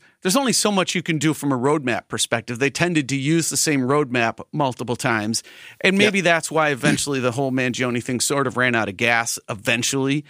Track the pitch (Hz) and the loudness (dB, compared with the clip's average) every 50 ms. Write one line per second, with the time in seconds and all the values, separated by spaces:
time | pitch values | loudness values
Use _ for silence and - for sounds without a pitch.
0 | _ _ _ _ - 185 180 277 277 240 - - - 214 202 190 170 - - 180 | _ _ _ _ -4 0 0 2 2 2 0 2 2 2 2 2 0 0 -2 -4
1 | - - 160 147 139 156 151 - 143 143 135 123 120 143 151 160 131 123 113 - | -2 -2 -2 0 0 0 0 0 -2 -2 -2 0 2 2 2 2 0 -2 -4 -4
2 | - - 131 110 - - 117 113 - - 123 113 135 139 - - 170 175 170 156 | -4 -6 -6 -4 -2 -2 -2 -4 -2 -6 -4 -2 -2 -2 0 0 0 2 2 0
3 | 135 120 139 135 131 147 165 165 156 - 143 131 - 160 147 135 127 123 143 147 | 0 0 -4 -2 0 0 0 0 0 0 -2 -2 0 0 0 0 2 2 2 0
4 | 151 120 120 123 113 113 - - - _ - 151 143 131 120 - 123 113 120 - | 0 0 0 0 0 0 -2 -6 -14 _ -4 -2 -2 -2 -2 -4 -6 -6 -6 -2
5 | - 127 113 107 104 110 113 - - - - - - - - - - 196 190 196 | 0 0 0 0 0 -2 -4 -4 -6 -10 -20 -20 -20 -20 -14 0 0 2 4 4
6 | 208 208 185 196 160 170 170 160 - - 147 160 156 147 143 117 139 151 151 - | 4 4 4 2 4 4 2 2 0 -2 0 0 2 2 0 2 2 2 2 2
7 | - 147 139 131 120 123 113 139 139 131 127 131 123 127 113 120 127 123 120 123 | 0 -2 -2 0 0 0 0 0 -2 -2 0 0 -2 -2 0 -2 -2 -2 -2 -2
8 | - - 127 113 - - 147 139 135 127 98 120 127 127 120 113 104 101 92 87 | -2 -2 -2 -2 0 0 0 0 0 0 0 0 0 2 2 0 0 -2 -2 0
9 | 117 117 120 113 117 - - - _ - 120 95 - 131 117 117 117 - 135 139 | 2 2 2 2 0 -2 -6 -8 _ -10 -10 -4 -2 -2 -2 0 0 -2 -2 0
10 | 131 135 139 151 143 - | 0 0 -2 -2 -4 -8